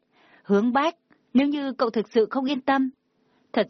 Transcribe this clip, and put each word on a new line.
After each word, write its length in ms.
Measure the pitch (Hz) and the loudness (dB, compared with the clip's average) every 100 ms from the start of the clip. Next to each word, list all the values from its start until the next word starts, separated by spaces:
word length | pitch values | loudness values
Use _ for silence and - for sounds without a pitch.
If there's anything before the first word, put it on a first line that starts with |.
| _ _ _ _ | _ _ _ _
"Hướng 300 | - 202 240 | 0 0 2
Bách, 220 | 254 311 - _ _ _ | 0 -2 -4 _ _ _
nếu 140 | 247 285 | 0 2
như 260 | 294 277 | 0 -4
cậu 160 | 247 240 | -2 -2
thực 220 | 220 196 | -2 -2
sự 160 | 240 214 | 0 0
không 160 | 262 262 | -2 -4
yên 160 | 277 | -4
tâm, 280 | - 269 262 - _ _ _ _ _ | 0 0 0 -6 _ _ _ _ _
thật 140 | - | -2